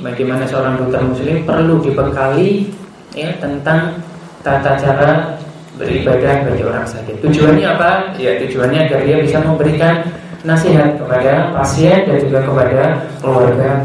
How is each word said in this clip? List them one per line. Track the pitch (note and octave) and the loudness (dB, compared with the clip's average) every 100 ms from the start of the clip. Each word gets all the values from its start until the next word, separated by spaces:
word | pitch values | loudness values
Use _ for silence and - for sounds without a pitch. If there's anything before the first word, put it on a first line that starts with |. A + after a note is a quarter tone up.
bagaimana | B2 A#2+ B2+ C3 C3 | -6 -4 -2 -2 -2
seorang | C3 C3 B2+ | -2 -2 -2
dokter | B2+ B2 | -2 0
muslim | B2+ B2+ C#3+ D#3+ | 0 -2 -2 -2
perlu | - D#3+ D#3+ D#3+ | 0 0 2 2
dibekali, | C#3+ C3+ C#3 C3+ C3+ D3 G3 G#3 G3+ - - - - | 2 0 -2 -2 0 2 2 0 -2 -8 -16 -20 -16
ya, | D3 D#3+ D#3+ | -10 -8 -6
tentang | C#3+ C#3+ D3+ D#3+ E3+ - - - - - | -6 -4 0 0 -2 -6 -12 -16 -20 -10
tata | C#3+ C#3 D3 - | -2 0 0 0
cara | C#3 C3+ D3 D#3+ E3 - - - - | 0 2 2 2 -2 -8 -12 -18 -18
beribadah | - - B2 C3 B2+ C#3 C#3 C3+ | -8 -4 -2 0 2 2 0 0
bagi | - | -2
orang | - A2+ - | -2 -4 -6
sakit. | - - - | -10 -10 -4
Tujuannya | D3+ D3+ D3+ - F#3+ | 0 2 4 2 2
apa? | - F3 F#3+ F#3+ F#3 | 0 2 0 -2 -4
Ya, | B2+ - | -2 -2
tujuannya | C3+ C3 B2+ D#3 D#3 | -2 -2 0 2 2
agar | C3+ | 2
dia | C#3+ D#3 | 2 2
bisa | C#3+ D#3 | 2 2
memberikan | D#3 D#3 D3+ D#3 E3 E3+ - - - - | 2 2 2 2 2 2 -2 -10 -14 -8
nasihat | D#3+ E3 F3+ D#3 C#3+ - | -2 2 4 4 4 0
kepada | - B2+ C3 D#3 - - | -2 0 2 2 0 -2
pasien | - - E3+ F#3+ | -2 2 4 4
dan | - C#3+ | 4 2
juga | C3+ C3 | 2 0
kepada | C3 C3+ B2 C3 D#3 C#3 - - | 2 2 2 2 2 0 -4 -6
keluarga | C3+ C3 A#2+ A#2+ C3+ C3+ | 0 2 4 2 2 0